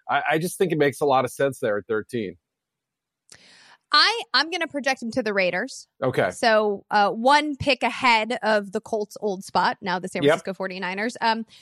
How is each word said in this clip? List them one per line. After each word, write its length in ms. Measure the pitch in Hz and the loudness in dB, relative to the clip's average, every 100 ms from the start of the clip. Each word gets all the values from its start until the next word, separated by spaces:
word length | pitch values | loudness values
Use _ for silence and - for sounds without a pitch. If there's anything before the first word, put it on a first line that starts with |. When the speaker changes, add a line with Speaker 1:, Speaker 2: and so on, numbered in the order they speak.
| - | -2
Speaker 1:
I, 140 | 139 143 | -2 0
I 60 | 160 | -2
just 180 | 175 - | -2 -2
think 140 | 185 | 0
it 60 | 160 | 2
makes 240 | 143 - | 0 2
a 40 | 143 | 2
lot 180 | 131 | 2
of 80 | 127 | 2
sense 280 | - 139 127 | -2 -2 -2
there 180 | 120 104 | -4 -4
at 80 | - | -2
thirteen. 520 | 107 104 120 98 85 _ _ _ _ _ _ _ _ _ - - - - _ _ | -4 -4 -6 -8 -10 _ _ _ _ _ _ _ _ _ -20 -20 -20 -20 _ _
Speaker 2:
I, 320 | 302 359 453 - | 4 4 2 -2
I'm 160 | 254 311 | 0 0
gonna 180 | 349 330 | -4 -4
project 360 | 285 269 262 | -2 -2 -2
him 80 | 233 | -4
to 100 | 254 | -4
the 120 | 214 | -2
Raiders. 540 | 196 180 175 254 - - _ | 0 0 0 -6 -10 -20 _
Speaker 1:
Okay. 300 | 127 135 98 | -2 0 0
Speaker 2:
So, 540 | - 240 214 214 196 - | 2 2 4 2 -4 -2
uh, 220 | 208 202 | 2 2
one 440 | 220 247 294 302 277 | 2 4 4 2 -2
pick 280 | 285 254 | -2 0
ahead 560 | 233 - 254 226 220 247 | 0 0 2 4 2 -2
of 300 | 214 214 202 | 0 0 0
the 100 | 214 | -8
Colts' 360 | - 220 214 - | -4 -4 -4 -4
old 240 | 208 190 | -4 -4
spot, 340 | - 180 196 - | -2 0 0 -2
now 180 | 180 180 | -4 -4
the 80 | 185 | -4
San 160 | 180 | 0
Speaker 1:
Yep. 60 | 143 | 2
Speaker 2:
Francisco 240 | 175 - | 2 -2
forty-niners. 640 | 190 190 185 180 190 226 - | -8 -8 -6 -6 -4 -6 0
Um, 240 | 233 226 226 - | 0 0 -4 -16